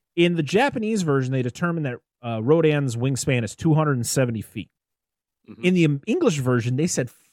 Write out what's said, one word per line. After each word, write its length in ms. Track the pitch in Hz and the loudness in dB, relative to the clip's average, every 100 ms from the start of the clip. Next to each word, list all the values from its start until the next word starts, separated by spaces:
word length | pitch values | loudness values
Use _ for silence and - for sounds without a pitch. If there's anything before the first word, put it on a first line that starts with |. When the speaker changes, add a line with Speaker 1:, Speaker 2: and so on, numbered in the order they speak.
| _ 170 | _ 0
Speaker 1:
in 180 | 175 | 2
the 80 | 170 | 2
Japanese 600 | 135 185 277 247 214 220 | 0 0 0 -2 -2 -2
version, 300 | 160 135 127 | 0 0 0
they 100 | 131 | -2
determined 440 | 123 - 175 170 143 | -4 -4 -4 -2 -4
that, 120 | 123 _ _ | -8 _ _
uh, 160 | 120 113 | -6 -2
Rodan's 540 | 117 165 156 147 135 117 | 2 4 4 2 0 -2
wingspan 480 | 135 131 - 123 | -2 -2 -2 -2
is 100 | 110 - | -2 -2
two 180 | 165 | 2
hundred 180 | 151 151 127 | 2 2 0
and 100 | 110 | -2
seventy 360 | 143 123 110 | 0 0 -2
feet. 280 | - 113 85 _ _ _ _ _ _ _ - | -10 -14 -16 _ _ _ _ _ _ _ -20
Speaker 2:
Mm-hmm. 160 | - | -4
Speaker 1:
In 100 | 180 | 0
the 260 | 185 156 143 - | 2 2 0 -2
English 320 | 349 277 147 | 0 0 0
version, 380 | 127 123 120 127 | 0 0 0 -2
they 100 | 175 | -2
said 200 | - 123 - _ | -2 -6 -10 _